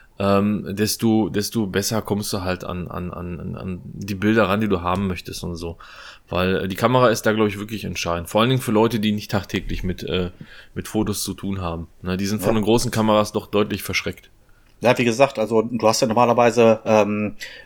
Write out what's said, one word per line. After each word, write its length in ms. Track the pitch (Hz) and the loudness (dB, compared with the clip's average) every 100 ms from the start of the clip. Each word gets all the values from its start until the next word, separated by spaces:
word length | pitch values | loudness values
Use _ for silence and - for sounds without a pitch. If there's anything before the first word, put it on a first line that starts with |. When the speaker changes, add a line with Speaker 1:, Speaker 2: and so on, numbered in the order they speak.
| - - | -14 -2
Speaker 1:
ähm, 460 | 98 98 104 104 71 | 2 4 2 0 -4
desto, 580 | 98 107 - 113 110 92 | -2 -2 0 2 2 2
desto 380 | 101 - 117 101 | -2 -2 -2 -2
besser 340 | 95 98 110 | -2 0 -2
kommst 320 | - 101 104 | -2 -2 -2
du 80 | 101 | -4
halt 240 | 92 90 - | -4 -6 -6
an, 240 | 90 85 | -8 -8
an, 220 | 92 87 | -8 -8
an, 280 | - 87 87 | -8 -10 -8
an, 160 | 90 - | -8 -8
an 260 | 95 90 - | -8 -10 -10
die 280 | - 101 95 | -10 -8 -2
Bilder 340 | 104 113 92 | 2 2 2
ran, 100 | 104 | 2
die 80 | 107 | 0
du 140 | 90 | 0
haben 260 | 90 92 98 | 0 -2 -2
möchtest 340 | 87 - - 87 | -4 -10 -10 -10
und 100 | 85 | -8
so. 220 | 85 85 - - - - - | -10 -12 -18 -20 -20 -20 -6
Weil, 380 | 87 92 92 92 | -2 0 0 -2
äh, 20 | |
die 80 | 92 | 0
Kamera 340 | 135 127 123 | 2 4 4
ist 160 | 113 113 | 4 0
da, 60 | |
glaub 160 | 107 107 | 2 0
ich, 120 | 101 | -2
wirklich 260 | 104 107 92 | -8 -8 -8
entscheidend. 440 | 90 87 85 87 | -6 -4 -4 0
Vor 120 | 104 | 2
allen 80 | 120 | 2
Dingen 120 | 131 | 2
für 120 | 127 | 2
Leute, 260 | 107 113 113 | 2 4 2
die 140 | 107 | 0
nicht 180 | 104 - | -2 -2
tagtäglich 540 | 101 - 95 - 85 92 | -4 -2 -6 -4 -4 -4
mit, 180 | 87 | -4
äh, 280 | - 90 87 - - - - 90 | -4 -2 -2 -6 -18 -20 -16 -12
mit 140 | - | -4
Fotos 340 | 110 107 101 | -2 -2 -2
zu 100 | - | -6
tun 280 | 87 98 95 | -6 -6 -4
haben. 260 | 87 82 82 - | -4 -6 -10 -10
Ne, 160 | 90 92 | -4 -2
die 80 | 98 | -2
sind 160 | 107 | -2
von 120 | 92 110 | 0 2
Speaker 2:
Ja. 40 | |
Speaker 1:
den 60 | 101 | 2
großen 260 | 120 120 | 2 2
Kameras 400 | 110 110 107 104 | 0 2 4 2
doch 160 | 104 - | -2 -2
deutlich 340 | 104 104 101 | 0 0 -2
verschreckt. 480 | - 92 95 - - _ _ _ _ _ | -6 -6 -6 -10 -14 _ _ _ _ _
Speaker 2:
Ja, 160 | 113 127 | 2 4
wie 80 | 117 | 2
gesagt, 340 | 113 135 - | 4 2 2
also 220 | 110 113 | 0 2
du 260 | 113 120 110 | 0 2 2
hast 140 | 113 | 2
ja 60 | 120 | 2
normalerweise, 760 | 113 120 117 120 113 113 110 | 4 4 4 4 6 6 4
ähm, 520 | - 107 101 104 104 - - - | 4 4 4 0 -4 -6 -14 -16